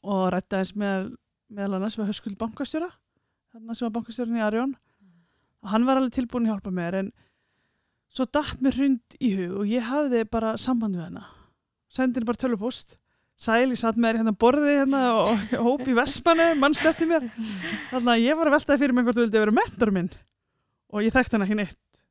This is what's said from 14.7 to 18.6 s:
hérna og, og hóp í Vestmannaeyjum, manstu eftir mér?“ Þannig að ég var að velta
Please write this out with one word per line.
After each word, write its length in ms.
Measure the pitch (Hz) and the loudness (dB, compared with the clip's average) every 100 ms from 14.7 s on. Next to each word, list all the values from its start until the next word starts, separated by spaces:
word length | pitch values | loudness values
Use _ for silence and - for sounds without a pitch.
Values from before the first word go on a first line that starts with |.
| 285 | 4
hérna 240 | 269 269 254 226 | 2 2 2 2
og, 280 | 180 220 196 240 | 2 0 0 0
og 80 | 233 | 0
hóp 220 | 277 262 | 0 0
í 80 | 233 | 0
Vestmannaeyjum, 640 | 285 - 339 330 330 311 | 2 2 4 4 4 4
manstu 300 | 277 311 311 | 2 4 2
eftir 160 | 320 320 | 2 0
mér?“ 200 | 330 247 - 220 196 247 208 - | 0 -2 -8 -10 -8 -8 -8 -6
Þannig 240 | 254 240 | -2 2
að 100 | 226 233 | 4 4
ég 100 | 311 | 2
var 120 | 320 | 2
að 40 | |
velta 180 | 294 | 2